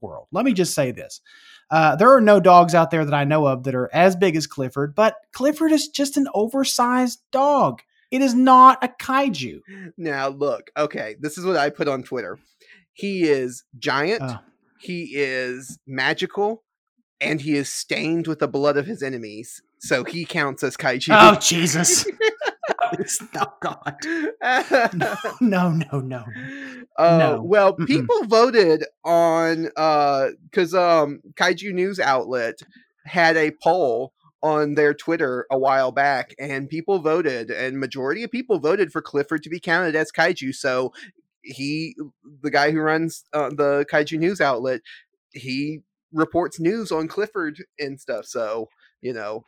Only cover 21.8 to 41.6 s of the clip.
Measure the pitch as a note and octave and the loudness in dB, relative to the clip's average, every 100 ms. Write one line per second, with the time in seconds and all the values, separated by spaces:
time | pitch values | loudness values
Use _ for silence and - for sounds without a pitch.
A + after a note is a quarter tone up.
21.8 | E3+ - G#4 - A4 A4 C#5 - D#5 - | 2 0 -2 -2 -2 -2 -6 -6 -6 -2
22.8 | - F4 - - - - - - - - | -2 -4 -6 -8 -8 -6 -6 -6 -10 -8
23.8 | D3 C#3+ D#4 E4 D#4 - B3 B3+ - C#4 | -10 -10 -6 -6 -6 -4 -2 -2 0 0
24.8 | A3+ F3 G#3+ G3+ G#3+ - A#3+ F#3 F3+ D#3+ | 0 -2 -4 -6 -8 -2 0 2 2 0
25.8 | D3 C#3+ B2+ B2+ A#2 E3 C4 C#4 C4+ B3+ | -2 -4 -6 -8 -12 -14 -14 -14 -16 -18
26.8 | - - E3+ E3 D#3+ A#2 E3+ G#3 G3 F#3 | -10 -4 2 4 2 0 0 4 4 2
27.8 | E3+ C4+ B2 A4+ A#3 A3+ B3 A3+ F3 D#3 | 0 0 0 -2 2 4 4 4 4 2
28.8 | - _ D#3+ E3+ E3+ E3 E3 D#3+ D#3+ - | -2 _ 0 2 2 2 0 -2 -4 -2
29.8 | D#3+ D3 C#3+ C3+ C3+ - - G3 E3+ F3+ | 0 2 2 0 -2 -6 -6 -2 0 2
30.8 | F3 E3 D3 C#3 - - F3+ F3 G3+ F3+ | 4 4 2 -4 -14 -2 -2 -2 -4 -4
31.8 | F#3 F#3 C#3 C3 A2+ B2+ A2+ A2 - _ | -4 -2 0 0 -2 -4 -4 -8 -18 _
32.8 | _ _ - F3 E3 D#3+ D#3 D3+ E3 F3+ | _ _ -6 2 2 4 0 0 0 0
33.8 | C#3 A#2 C3+ _ D#3 _ D#3 D3+ D3+ D3 | 0 -2 -6 _ _ _ -2 0 0 2
34.8 | D3 D3 - E3 C#3 B2 - C3+ C3+ C3+ | 2 0 -4 -2 -2 -4 -4 -2 2 2
35.8 | C3 B2 C#3+ C3 - - C3+ C#3 C#3 D#3 | 0 0 0 0 -4 -12 -10 -8 -8 -8
36.8 | D#3+ G3 D#3 E3+ D#3 B2 A2+ A#2 C3 C3+ | -2 -2 0 0 0 -4 -6 -6 -6 -6
37.8 | C3 C#3 C3+ E3 A#3 A#3+ B3 F3+ D3 G3+ | -6 -6 -6 -6 -6 -8 -2 -2 0 0
38.8 | E3 D#3+ - C#3+ C#3 D#3+ D#3 F3 F3+ E3 | -2 -4 -4 -4 -2 -4 -6 -10 -2 -2
39.8 | F3 D#3 D#3 - E3+ F3+ C3 C3+ C#3 B2+ | 0 -2 -2 0 0 -2 -8 -6 -2 -2
40.8 | B2+ - G3+ _ _ _ - C3 | -4 -8 -20 _ _ _ -20 -10